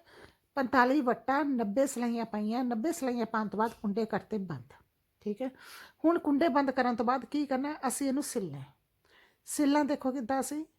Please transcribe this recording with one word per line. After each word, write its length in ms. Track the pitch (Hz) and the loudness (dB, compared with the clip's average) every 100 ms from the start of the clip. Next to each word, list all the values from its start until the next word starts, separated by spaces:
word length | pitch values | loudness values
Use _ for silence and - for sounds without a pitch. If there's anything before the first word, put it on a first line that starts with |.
| - - - _ _ - | -14 -20 -20 _ _ -4
ਪੰਤਾਲੀ 440 | 262 269 247 294 | 2 6 6 4
ਵੱਟਾਂ, 440 | 247 220 - 277 | 2 0 0 0
ਨੱਬੇ 420 | 294 254 208 214 269 | 2 0 0 2 0
ਸਲਾਈਆਂ 380 | 233 240 233 247 | 2 -2 -2 -4
ਪਾਈਆਂ। 380 | 214 214 240 | -4 -2 -2
ਨੱਬੇ 280 | 247 233 302 | 0 0 -2
ਸਲਾਈਆਂ 340 | 330 262 240 220 | -2 -2 -2 -2
ਪਾਉਣ 220 | 220 214 | -2 -2
ਤੋਂ 100 | 196 | -2
ਬਾਅਦ 140 | 220 - | -2 -2
ਕੁੰਡੇ 220 | 208 202 | -4 -2
ਕਰਤੇ 340 | 220 190 - 214 | -2 -4 -4 -6
ਬੰਦ, 320 | 185 139 - - _ _ _ _ | -6 -8 -12 -20 _ _ _ _
ਠੀਕ 220 | 208 202 | -10 -6
ਹੈ। 60 | 262 - - - - _ | -8 -8 -18 -20 -20 _
ਹੁਣ 140 | 320 339 | 2 2
ਕੁੰਡੇ 300 | 320 277 339 | 2 2 4
ਬੰਦ 220 | 277 269 | 4 2
ਕਰਨ 260 | 262 247 233 | 2 0 2
ਤੋਂ 80 | |
ਬਾਅਦ 200 | 240 262 | 0 0
ਕੀ 200 | - 294 285 | -2 -4 -2
ਕਰਨਾ 220 | 262 285 | -2 -2
ਹੈ? 100 | 302 254 | -4 -4
ਅਸੀਂ 200 | 240 277 | -2 0
ਇਹਨੂੰ 140 | 262 | -2
ਸਿਲਣਾ 360 | 294 240 180 139 | -2 -4 -6 -8
ਹੈ। 140 | 135 _ _ _ _ _ _ _ - | -14 _ _ _ _ _ _ _ -10
ਸਿਲਣਾ 340 | - 285 294 | 0 4 4
ਦੇਖੋ 280 | 294 269 262 | 2 0 0
ਕਿੱਦਾਂ 280 | 269 220 269 | -2 -2 -2
ਅਸੀਂ, 240 | 262 294 320 | -2 -6 -8